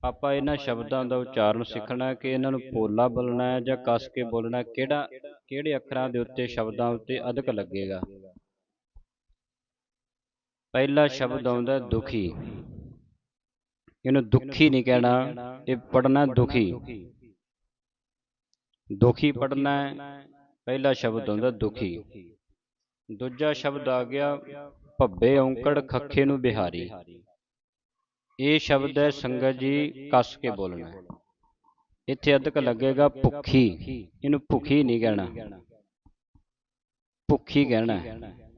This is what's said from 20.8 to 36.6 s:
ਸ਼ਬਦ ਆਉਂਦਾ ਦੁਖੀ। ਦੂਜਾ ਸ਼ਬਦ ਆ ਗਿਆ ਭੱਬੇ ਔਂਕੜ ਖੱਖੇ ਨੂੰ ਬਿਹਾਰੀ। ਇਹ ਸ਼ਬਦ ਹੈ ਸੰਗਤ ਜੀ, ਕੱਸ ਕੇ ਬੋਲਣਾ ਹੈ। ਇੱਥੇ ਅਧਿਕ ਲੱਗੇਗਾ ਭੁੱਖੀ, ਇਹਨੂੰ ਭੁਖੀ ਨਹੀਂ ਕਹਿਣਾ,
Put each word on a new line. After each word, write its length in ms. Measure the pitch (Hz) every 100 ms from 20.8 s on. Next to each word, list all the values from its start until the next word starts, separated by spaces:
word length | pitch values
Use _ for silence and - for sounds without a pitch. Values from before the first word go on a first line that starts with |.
| 135
ਸ਼ਬਦ 360 | 127 120 113 113
ਆਉਂਦਾ 220 | 104 123
ਦੁਖੀ। 460 | 113 107 104 101 85 - 101 87 _ _ _ _ _ _ _ _
ਦੂਜਾ 440 | 107 127 123 151
ਸ਼ਬਦ 360 | 143 147 139 131
ਆ 140 | 127
ਗਿਆ 320 | 123 135 143 143 - 143 143 _ - _
ਭੱਬੇ 380 | 127 90 113 139
ਔਂਕੜ 420 | 131 127 131 147 139
ਖੱਖੇ 360 | 127 139 139
ਨੂੰ 160 | 139 139
ਬਿਹਾਰੀ। 480 | 123 110 90 85 87 90 85 85 _ _ _ _ _ _ _ _ _ _ _ _
ਇਹ 200 | 135 151
ਸ਼ਬਦ 400 | - 143 139 147
ਹੈ 100 | 147
ਸੰਗਤ 460 | 139 127 127 131 131
ਜੀ, 520 | 135 143 147 135 139
ਕੱਸ 260 | 139 120 -
ਕੇ 140 | 131
ਬੋਲਣਾ 380 | 101 95 87 82
ਹੈ। 120 | 92 87 - _ _ _ _ _ _ _ _ -
ਇੱਥੇ 260 | 131 - 139
ਅਧਿਕ 220 | 135 147
ਲੱਗੇਗਾ 500 | 127 117 131 131 143
ਭੁੱਖੀ, 560 | 135 131 143 - 131 120 82 - 127 95 _
ਇਹਨੂੰ 160 | - 143 -
ਭੁਖੀ 340 | 135 - 143
ਨਹੀਂ 180 | 135 117
ਕਹਿਣਾ, 260 | 113 104 92 113 110 98 _ _ _ _ _ _ _ _ _ _